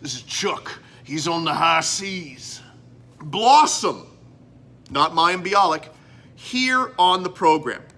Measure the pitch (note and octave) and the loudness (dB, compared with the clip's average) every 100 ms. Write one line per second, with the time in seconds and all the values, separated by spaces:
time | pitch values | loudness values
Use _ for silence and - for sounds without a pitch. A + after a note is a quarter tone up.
0 | D3 B2 - - G3 E3 - - - - | -12 -14 -10 -6 -6 -6 -12 -18 -20 -20
1 | - D3 D3+ E3+ E3 D3 E3 E3 D#3 - | -12 -8 -4 -4 -2 0 2 2 0 -4
2 | G3 F#3+ D#3 B2+ - - - - - - | -6 -10 -12 -16 -16 -18 -20 -20 -20 -20
3 | - - D3+ F3 A3+ C#4+ D4+ - G3+ B2 | -20 -18 -10 0 6 6 6 2 -4 -4
4 | - - - - - - - - - C3+ | -12 -20 -20 -20 -20 -20 -20 -20 -8 0
5 | D#3 D#3 E3 F#3 F3+ G3+ F#3+ D#3 - - | 0 2 2 0 0 2 2 0 -6 -20
6 | - - - - - B3 B3+ B3+ B3+ - | -20 -20 -20 -20 -8 -2 0 0 -2 0
7 | F3+ F#3 F3+ F#3 F3 D#3 D3+ G#2 - | 2 2 -2 0 2 2 0 -10 -14